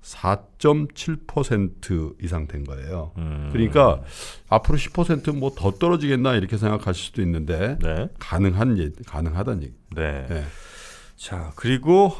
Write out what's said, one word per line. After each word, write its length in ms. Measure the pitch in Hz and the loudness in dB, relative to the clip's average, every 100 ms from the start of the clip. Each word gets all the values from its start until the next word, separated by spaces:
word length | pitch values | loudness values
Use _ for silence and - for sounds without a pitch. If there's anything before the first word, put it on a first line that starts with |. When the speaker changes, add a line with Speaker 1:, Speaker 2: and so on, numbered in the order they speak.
Speaker 1:
사점칠 1160 | - - 95 101 - - 147 151 147 - - 156 - | -20 -4 0 0 -4 0 2 2 0 -8 -6 -6 -4
퍼센트 840 | - 135 110 98 - - 90 78 - | -4 0 0 0 -4 -4 -2 -2 -8
이상 240 | 87 82 71 | -6 -4 -6
된 160 | 71 | -8
거예요. 480 | 71 67 67 90 78 - | -10 -10 -10 -8 -8 -8
Speaker 2:
음. 300 | 80 76 73 | -8 -6 -4
Speaker 1:
그러니까 500 | 117 113 147 131 69 - - - - - | 0 2 6 6 4 -4 -14 -14 -16 0
앞으로 300 | 110 - 143 | 2 4 2
십 140 | - | 2
퍼센트 380 | - 170 151 147 | 0 2 2 0
뭐 260 | 147 135 - | 0 -2 0
더 160 | 98 | -2
떨어지겠나, 640 | 95 170 175 147 131 131 120 | 2 2 4 2 2 2 2
이렇게 200 | 95 110 | 0 0
생각하실 480 | 107 104 101 90 | 0 0 -2 -4
수도 180 | - - | -6 -2
있는데, 540 | 90 82 76 80 104 160 | 0 0 -2 -2 -2 0
Speaker 2:
네. 240 | 80 80 123 - | 0 0 -4 -8
Speaker 1:
가능한 580 | - 90 98 92 123 107 | -4 2 2 4 2 2
예, 120 | 76 - - | 0 -6 -10
가능하다는 560 | 73 80 82 110 104 | -4 -2 -2 -2 -4
얘기. 100 | 69 - _ 78 | -6 -14 _ -6
Speaker 2:
네. 280 | 78 71 65 | -4 -4 -6
Speaker 1:
네. 160 | 80 73 - - - - - - - | -6 -6 -12 -18 -20 -20 -20 -20 -18
Speaker 2:
자, 360 | - 95 80 | -12 -10 -10
그리고, 600 | - 113 131 147 185 196 | -6 0 0 6 6 6